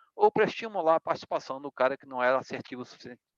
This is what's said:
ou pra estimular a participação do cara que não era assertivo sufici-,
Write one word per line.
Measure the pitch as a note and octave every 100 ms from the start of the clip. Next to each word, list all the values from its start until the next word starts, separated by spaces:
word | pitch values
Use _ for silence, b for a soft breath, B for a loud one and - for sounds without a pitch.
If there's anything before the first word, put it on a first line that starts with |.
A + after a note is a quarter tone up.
| b
ou | - G#3+
pra | G#3+
estimular | G#3 - A3+ G3+ D#3+ D#3+
a |
participação | - D#3+ - D#3+ - C3+
do | C#3+
cara | - B2+ C#3
que | C#3
não | B2+
era | B2 C3
assertivo | A#2+ C3 - B2+
sufici-, | B2 - B2+ B2 _